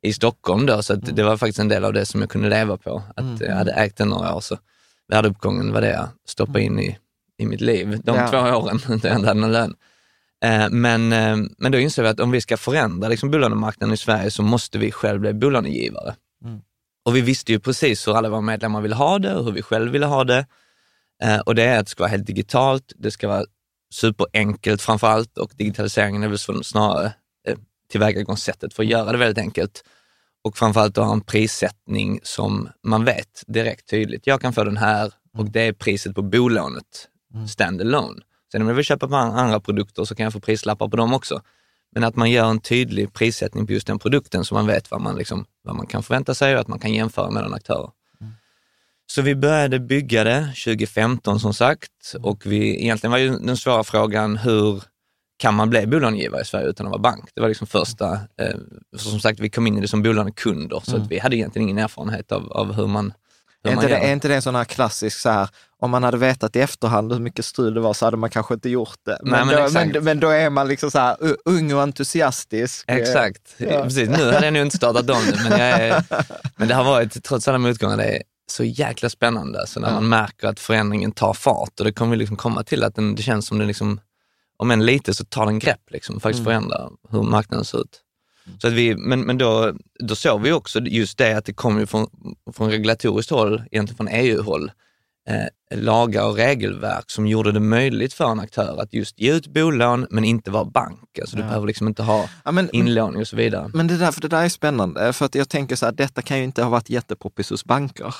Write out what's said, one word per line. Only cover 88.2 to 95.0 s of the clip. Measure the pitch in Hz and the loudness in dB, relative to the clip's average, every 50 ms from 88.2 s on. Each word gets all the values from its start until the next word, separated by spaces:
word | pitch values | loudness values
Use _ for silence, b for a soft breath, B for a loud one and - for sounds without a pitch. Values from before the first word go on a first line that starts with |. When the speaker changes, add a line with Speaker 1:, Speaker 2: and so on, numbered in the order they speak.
| B B B B B | B B B B B
Speaker 2:
Mm. | 92 92 95 | -20 -12 -2
Speaker 1:
Så | - | -2
att | 117 117 | 0 2
vi, | 117 120 113 110 | 4 4 2 2
men, | - - 107 127 131 | 0 0 -2 0 0
men | - - 127 | 0 0 0
då, | 127 131 117 110 107 113 107 80 - - _ _ _ | 2 2 2 4 2 2 0 -2 -6 -14 _ _ _
då | - 107 107 | -6 -6 -6
såg | - - 165 113 104 | 0 2 2 2 4
vi | 107 143 | 4 2
också | 170 151 - - - 110 | 2 2 0 -2 -4 -2
just | 120 101 - 113 107 98 - | -2 0 0 0 -2 -2 0
det | - 123 113 110 | 0 2 2 2
att | 107 - | 0 -4
det | - 101 | -6 -10
kom | - - 120 104 107 | -2 0 0 2 2
ju | 107 | 0
från, | 104 - 107 110 - - - - - - _ _ - 117 | -2 -2 -2 -2 -4 -8 -18 -16 -16 -16 _ _ -20 -6
från | - 113 110 | -4 -2 0
regulatoriskt | 107 107 104 110 113 113 - 120 95 104 113 - | 0 0 0 0 0 2 0 0 0 0 -2 0
håll, | 160 127 110 104 107 110 117 - | 0 2 2 2 0 -2 -4 -4
egentligen | - 110 104 104 - | -4 -4 -4 -4 -4
från | - 110 | -8 -6
E | 98 - 117 127 | -4 0 2 2
U-håll, | 127 110 98 101 104 78 76 76 - - _ _ _ _ _ | 2 2 2 0 -2 -4 -4 -4 -8 -12 _ _ _ _ _